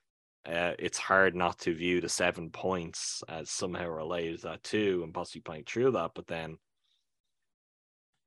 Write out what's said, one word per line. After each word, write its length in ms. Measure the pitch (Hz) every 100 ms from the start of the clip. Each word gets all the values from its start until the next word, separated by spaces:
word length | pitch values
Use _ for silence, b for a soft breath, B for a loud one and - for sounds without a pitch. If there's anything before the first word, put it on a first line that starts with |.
| _ _ _ _ -
Uh, 300 | 85 87 -
it's 180 | 87 -
hard 380 | - 95 95 85
not 220 | 87 82
to 140 | -
view 260 | 82 87 90
the 80 | 82
seven 400 | - 87 87 82
points 720 | - 92 92 85 92 - - -
as 220 | 80 76
somehow 380 | - 95 87 87
related 500 | 80 78 87 82 82
to 20 | 87
that 160 | 82
too, 380 | - 104 104 92
and 100 | 82
possibly 280 | 87 87 -
playing 220 | - 80 78
through 260 | - 131
that, 200 | 113 82 -
but 120 | 87
then 300 | 85 80 80 _ _ _ _ _ _ _ _ _ _ _ _ _ _ _ _